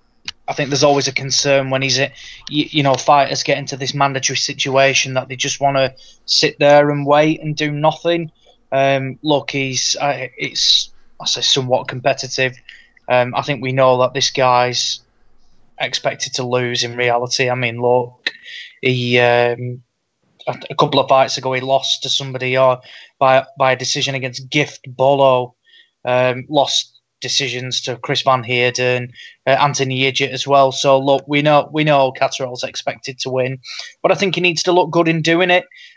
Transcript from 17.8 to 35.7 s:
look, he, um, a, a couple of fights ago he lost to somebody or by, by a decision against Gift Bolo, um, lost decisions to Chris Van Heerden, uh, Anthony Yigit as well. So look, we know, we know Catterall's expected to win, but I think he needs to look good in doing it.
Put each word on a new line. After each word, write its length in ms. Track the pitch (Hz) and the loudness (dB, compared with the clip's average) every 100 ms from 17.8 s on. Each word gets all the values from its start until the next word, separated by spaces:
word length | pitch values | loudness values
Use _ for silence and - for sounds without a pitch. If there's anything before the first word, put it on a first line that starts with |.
look, 500 | 123 123 120 - - - - - - _ | 2 2 0 -8 -10 -10 -14 -18 -18 _
he, 380 | 127 127 120 123 | -2 0 2 4
um, 640 | 120 120 120 120 123 123 _ _ _ _ _ - - | 4 4 2 -2 -8 -12 _ _ _ _ _ -14 -10
a, 100 | - - | -10 -8
a 40 | 156 | -2
couple 240 | 151 139 | 0 2
of 80 | 135 | 4
fights 300 | 135 123 131 | 4 2 -2
ago 160 | 131 | -4
he 80 | 127 | -4
lost 420 | 131 135 - - | 0 -2 -2 -6
to 60 | 139 | -4
somebody 480 | - 135 127 127 131 | -4 -6 -6 0 2
or 240 | 131 127 - - - - | 4 2 -6 -20 -20 0
by, 260 | 131 131 - - | 4 4 2 0
by 140 | 131 | 0
a 60 | 127 | 0
decision 380 | 127 143 135 135 | -2 -4 -4 -4
against 340 | 127 127 131 | -8 -10 -4
Gift 320 | 147 139 - 131 127 | -2 -2 -6 -12 0
Bolo, 580 | 131 139 135 127 123 _ _ _ _ _ | 2 4 4 2 0 _ _ _ _ _
um, 420 | 123 127 127 127 131 | -2 0 0 -2 -2
lost 480 | 151 131 - - _ _ _ | 0 2 -2 -6 _ _ _
decisions 600 | 127 - 131 123 127 - | -6 -4 -4 -6 -8 -8
to 160 | 131 120 | -8 -6
Chris 260 | - 135 | -4 -2
Van 180 | 135 127 | 2 0
Heerden, 680 | 113 123 123 123 127 123 123 - - - 131 | 0 0 2 2 0 0 -4 -14 -20 -6 0
uh, 60 | |
Anthony 480 | 135 143 127 131 127 | 2 2 0 -2 0
Yigit 300 | 135 131 135 | 0 0 -4
as 180 | 131 135 | -4 2
well. 240 | 139 135 | 4 4
So 260 | 127 139 135 | 2 2 2
look, 260 | 139 135 143 | 4 0 0
we 160 | 147 | 0
know, 260 | 151 147 - | 4 2 2
we 120 | 156 | -2
know 280 | 151 139 131 | 2 2 2
Catterall's 500 | - 131 - 127 123 | 0 -4 -4 -8 -8
expected 560 | 127 - 131 123 - 127 | -10 -8 -10 -10 -12 -10
to 100 | 131 | -6
win, 300 | 131 127 131 - - - - | -4 -4 -6 -12 -16 -16 -2
but 100 | 175 | 0
I 40 | 185 | 0
think 180 | 196 | 0
he 80 | 170 | 0
needs 220 | 180 160 | 0 0
to 80 | 185 | 2
look 180 | 175 165 | 2 2
good 180 | 170 165 | 2 2
in 140 | 165 | 0
doing 300 | 160 165 180 | 2 2 4
it. 140 | 180 - | 2 0